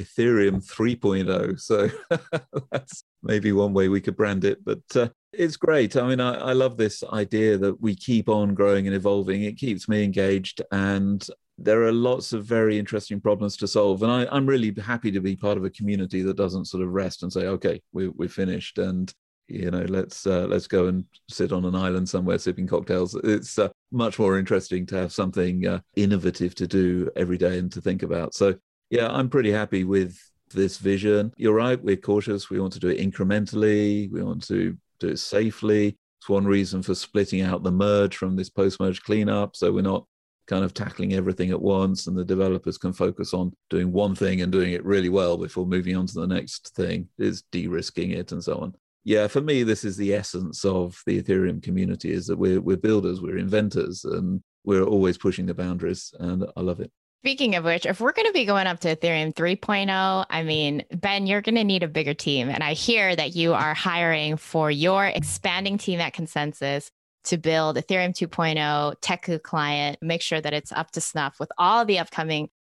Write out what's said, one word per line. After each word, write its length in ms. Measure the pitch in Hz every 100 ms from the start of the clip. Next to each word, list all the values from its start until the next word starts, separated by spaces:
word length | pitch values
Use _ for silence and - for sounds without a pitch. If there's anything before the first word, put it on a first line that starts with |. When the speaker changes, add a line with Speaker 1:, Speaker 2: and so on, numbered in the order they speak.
Speaker 1:
Ethereum 640 | 92 - 117 117 98 95 -
three 300 | - 113 123
point 320 | 101 95 92
oh. 260 | 95 104 95
So 340 | - 107 101 - - 165 -
<laughs> 420 | 160 - - -
that's 320 | 127 - - - _
maybe 300 | - 107 107
one 200 | 98 101
way 160 | 98 95
we 120 | 98
could 160 | 95 95
brand 280 | 107 95
it. 200 | 98 98
But, 160 | - 104 -
uh, 140 | 127 120 - _
it's 240 | - 170 -
great. 380 | - 151 107 135
I 120 | 123
mean, 120 | 127
I, 160 | 123 123
I 160 | 127
love 220 | 127 131 113
this 260 | 110 -
idea 540 | - 107 101 110 110 98
that 220 | 98 95
we 140 | 113
keep 340 | 95 - 117 104
on 260 | 107 101
growing 320 | 98 101 98 98
and 100 | 98
evolving. 460 | 98 101 95 98
It 160 | 104 113
keeps 300 | 135 95 -
me 140 | 107
engaged. 600 | 101 98 98 98 92 - -
And 540 | 98 98 98 98 101 - - _ -
there 240 | 104 110
are 100 | 113
lots 400 | 117 127 127 -
of 120 | 117
very 340 | 104 117 110 107
interesting 420 | 101 107 - 101
problems 360 | 107 101 101 -
to 100 | 101
solve. 340 | 110 101 95
And 80 | 113
I, 160 | 123 123
I'm 160 | 139 135
really 260 | 135 110 101
happy 300 | 107 120 117
to 100 | 98
be 160 | 95 92
part 220 | 101 101
of 60 |
a 60 | 92
community 520 | - 101 101 92 92
that 140 | 95 95
doesn't 300 | 95 92 -
sort 160 | 92
of 80 | 92
rest 320 | 92 92 -
and 100 | 87
say, 140 | 92 92
"Okay, 340 | 95 95 85 -
we, 160 | - 92
we're 200 | - 87
finished. 500 | - 95 92 - -
And, 340 | 95 92 92 - _ _ -
you 220 | 101 87
know, 140 | 90 90
let's, 380 | 95 - - 98
uh, 200 | 90 92
let's 180 | 92 -
go 180 | 98 92
and 180 | 92 92 _ -
sit 240 | - 92
on 120 | 92
an 100 | 90
island 340 | 92 92 92 92
somewhere 300 | 95 90 92
sipping 280 | - 90 92
cocktails." 460 | 87 - 92 90 -
It's, 340 | 110 104 - -
uh, 100 | 98 - _
much 280 | 123 117 -
more 200 | 101 95
interesting 480 | 95 98 - 92 90
to 100 | 95
have 160 | 90
something, 540 | - 92 92 90 90 92
uh, 140 | 90 - -
innovative 580 | 101 101 87 - 87 -
to 100 | 87
do 440 | 98 90 90 90 -
every 220 | 87 90
day 200 | 90 92
and 140 | 90
to 80 | 90
think 220 | 95 92
about. 320 | 85 85 82
So, 200 | - 98 92 _ _ _
yeah, 180 | 117 117
I'm 180 | 135 131
pretty 220 | 139 110
happy 340 | 107 104 95
with 320 | 92 98 90 90 - _ _
this 260 | 95 95 -
vision. 540 | 98 98 104 104 107 -
You're 180 | 110
right, 280 | 107 123 127
we're 140 | 104 95
cautious. 520 | - 104 101 101 -
We 100 | 98
want 120 | 95
to 40 | -
do 80 | 90
it 100 | -
incrementally. 1120 | 98 - 95 104 104 107 107 104 104 104 101
We 120 | 90
want 200 | 95 90 -
to 280 | 98 95 90 _ _
do 80 | 90
it 100 | -
safely. 800 | - 101 110 - 107 104 104 - _ _
It's 80 | -
one 160 | 98 98
reason 360 | 101 92 95
for 120 | 92
splitting 460 | 92 - 101 98 95
out 200 | 92 90
the 80 | 92
merge 440 | 92 101 104 101 -
from 200 | 95 95
this 140 | 92
post-merge 520 | - 98 - 95 92
cleanup. 540 | - 107 104 104 101 -
So 160 | 92
we're 100 | 98
not 220 | 95 95 - _ _ _ -
kind 160 | 95
of 100 | 95
tackling 380 | - 104 - 95
everything 360 | 95 92 92 92
at 100 | 92
once, 440 | 98 95 95 95 -
and 100 | 92
the 80 |
developers 540 | 90 95 95 90 - -
can 140 | 90
focus 400 | 90 95 92 98
on 200 | 92 90 - _
doing 220 | 90 90
one 220 | 92 104
thing 260 | 95 95 92
and 80 | 90
doing 220 | 95 90
it 120 | 87
really 240 | 90 101 90
well 260 | 95 87 87
before 300 | 85 - 90
moving 300 | 92 90 92
on 100 | 92
to 80 |
the 120 | 85 87
next 480 | 90 - - -
thing, 340 | - 90 90 90 -
is 240 | 101 92 -
de-risking 580 | 90 87 85 - - 92
it 220 | 87 87
and 100 | -
so 140 | 82 73
on. 160 | 78 - _ _ 107
Yeah, 180 | 107 104
for 140 | 139
me, 220 | 151 139
this 220 | 113 107
is 120 | 104 92
the 160 | 101
essence 540 | 101 101 90 92 - 98
of 360 | 95 90 - -
the 160 | 98
Ethereum 400 | 95 92 92 90
community, 500 | - 92 92 92 85
is 140 | 90 92
that 100 | 87
we're, 240 | 92 92
we're 160 | 92 95
builders, 460 | 107 110 90 90
we're 160 | 87 92
inventors, 640 | 92 107 107 92 - 92
and 380 | - 90 92 92 - _
we're 200 | 101 95
always 320 | 95 104 92 90
pushing 300 | 98 90 92
the 80 |
boundaries, 580 | 87 90 87 85 92 - -
and 240 | 87 90 92 -
I 20 |
love 180 | 92 87
it. 100 | - - _ _
Speaker 2:
Speaking 320 | 254 269 254
of 100 | 180
which, 220 | 165 170 -
if 160 | 185
we're 100 | 240
gonna 200 | 311 453
be 120 | 370
going 220 | 208 202 190
up 140 | 175
to 140 | 170
Ethereum 400 | 160 170 160 156
three 220 | 160 170 190
point 320 | - 202 196
oh, 380 | 190 190 190 -
I 140 | 160
mean, 420 | 160 156 147 147 -
Ben, 340 | 175 202 196 196
you're 140 | 202
gonna 240 | 208 226
need 180 | 214 190
a 60 | 170
bigger 240 | 156 147
team. 380 | 151 - 139 123
And 120 | -
I 120 | 151
hear 420 | 151 - 226 196 170
that 180 | 147
you 200 | 175 165
are 180 | 165 156
hiring 640 | 156 190 170 170 156 151 156
for 340 | - 165 151
your 360 | 147 165 196 196
expanding 720 | - - - 196 180 196 202
team 220 | - 175
at 120 | 160
ConsenSys 800 | - 160 151 147 - 139 143 - _ _ _
to 140 | - 170
build 400 | 156 160 156 143
Ethereum 360 | - 185 180
two 140 | 180 170
point 300 | - 160 156
oh 340 | 151 147 147 -
Teku 420 | - 180 - 160
client, 540 | - 165 147 147 143 143
make 180 | 160 165
sure 220 | - 160
that 100 | 151
it's 180 | 151 -
up 200 | - 160
to 100 | -
snuff 400 | - 160 143 -
with 100 | - -
all 300 | 180 226 226
the 120 | 185
upcoming 520 | 160 - 160 151 151 _